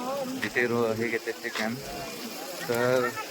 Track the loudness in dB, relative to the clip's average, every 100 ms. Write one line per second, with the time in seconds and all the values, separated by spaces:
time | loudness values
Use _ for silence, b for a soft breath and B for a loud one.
0 | -2 -2 -2 -2 0 2 4 4 4 2
1 | 0 0 -2 -4 -4 -2 -2 -2 -6 -6
2 | -8 -8 -8 -8 -8 -6 0 2 4 4
3 | 4 -2 -6